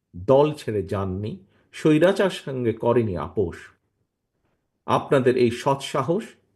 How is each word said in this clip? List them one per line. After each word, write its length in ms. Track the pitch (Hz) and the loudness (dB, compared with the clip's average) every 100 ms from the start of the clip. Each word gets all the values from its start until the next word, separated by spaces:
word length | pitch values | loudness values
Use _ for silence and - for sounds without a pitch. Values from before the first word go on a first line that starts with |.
| _ 90 | _ -4
দল 360 | 95 135 151 | 4 4 4
ছেড়ে 300 | 147 - 107 | 0 -6 -6
যাননি, 640 | 90 104 98 92 107 190 _ _ _ | -4 -4 -4 -6 -8 -12 _ _ _
স্বৈরাচার 580 | - 160 151 175 196 196 | -2 2 4 4 4 0
সঙ্গে 420 | 180 - 131 120 | -4 -8 -6 -4
করেনি 440 | - 117 120 110 82 | -2 0 2 0 -4
আপোষ। 400 | 73 113 90 - - _ _ _ _ _ _ _ _ _ _ _ - | -6 -4 -4 -6 -18 _ _ _ _ _ _ _ _ _ _ _ -2
আপনাদের 500 | 127 - 143 123 123 | -2 2 2 4 2
এই 140 | 120 | 2
সৎসাহস 720 | 117 143 135 - 151 127 185 226 - _ | 0 -2 -4 -4 -4 -2 -4 -6 -16 _